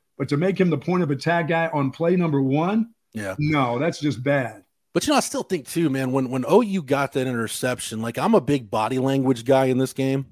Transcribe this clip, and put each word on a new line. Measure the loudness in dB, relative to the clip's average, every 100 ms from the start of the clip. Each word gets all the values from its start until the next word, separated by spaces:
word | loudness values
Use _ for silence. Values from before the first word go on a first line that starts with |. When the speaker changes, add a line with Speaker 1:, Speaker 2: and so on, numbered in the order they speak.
| _ -8
Speaker 1:
But | -2
to | 0
make | 2 2
him | 2
the | 0
point | 0 0
of | 0
attack | 0 0 0 2
guy | 0 0
on | 0 -2
play | 0 2
number | 2 2 2
one, | 2 2 2 0 -2 _ _
Speaker 2:
Yeah. | -8 -6 -4
Speaker 1:
no, | 0 2 0 0
that's | -2 -2
just | -4 -2
bad. | 0 0 -2 -8 _ _ _
Speaker 2:
But, | -4 0
you |
know, | 0
I |
still | 0 -4
think, | -4 -6 -4
too, | -2 0
man, | 0 0
when, | -2 -2
when | -4
O | 4 4
U | 4 -2
got | -2 -2 0
that | -2
interception, | -2 -2 -4 -4 -4 -4 -6 -6
like, | -6 -2
I'm | 2
a | 2
big | 2 -2 -2
body | -2 -2 0
language | 0 2 0 0
guy | 2 4 4
in | 2
this | -2
game. | -2 -2 -2 -6